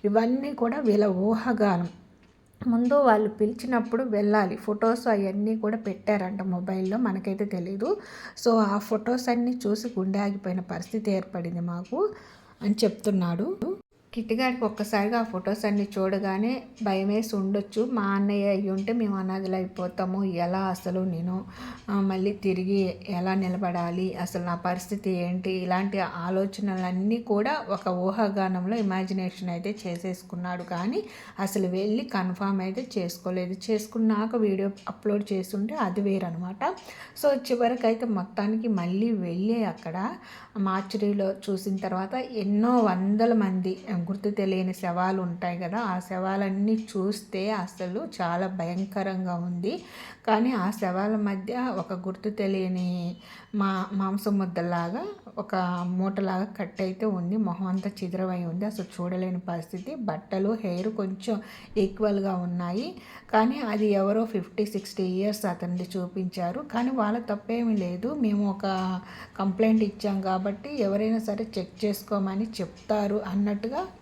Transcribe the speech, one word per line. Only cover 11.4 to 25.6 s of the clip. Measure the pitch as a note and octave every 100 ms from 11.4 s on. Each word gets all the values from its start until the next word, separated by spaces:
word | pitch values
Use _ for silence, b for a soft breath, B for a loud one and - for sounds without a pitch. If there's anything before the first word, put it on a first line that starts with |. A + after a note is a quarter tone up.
| E3+ F3
మాకు | F3 F3 F#3 C4+ G#4+ G#4+ B B B B
అని | G3+ G#3+
చెప్తున్నాడు. | G#3+ - G#3+ G3 F3 E3+ B3 F#4+ E4 F#4+ - _ _
కిట్టిగాడికి | - A3 A3 C4 B3 A3
ఒక్కసారిగా | G#3+ G#3 G#3 G3+ A#3
ఆ |
ఫొటోస్ | A3+ F#3 F#3 G#3+ G#3+
అన్నీ | G#3 G3+
చూడగానే | - F#3+ G3 G3 F#3+ A3 C4 - -
భయమేసి | G#3+ F#3+ G3 G#3 A3 G#3
ఉండొచ్చు, | F#3+ G3+ G3 - B3
"మా | B3 G3
అన్నయ్య | G3 G3+ G3+ G3+
అయ్యి | G3 G3+
ఉంటే | F#3+ G3+
మేము | A#3+ A3 G3
అనాథలు | F#3 F#3+ F#3+ F#3
అయిపోతాము, | F#3 - F3+ - F#3 F#3+ G3 E3+
ఎలా | F3 F#3+ F#3+
అసలు | F3+ F#3+ F#3 F#3+
నేను, | E3 F3+ F#3 - B B3 B B
ఆ, | G3+
మళ్ళీ | G3 F#3 G3
తిరిగి | G3+ G3 F#3 F#3 G3 F#3+ - -
ఎలా | F3+ F#3
నిలబడాలి, | F#3+ F#3+ F#3 F#3+ F3 E3+ F3+ F#3 -
అసలు | F3+ F#3
నా | F3 F3
పరిస్థితి | F3+ F3+ F#3 G3+ G3+ F3+
ఏంటి?" | F3 F#3 F#3
ఇలాంటి | F#3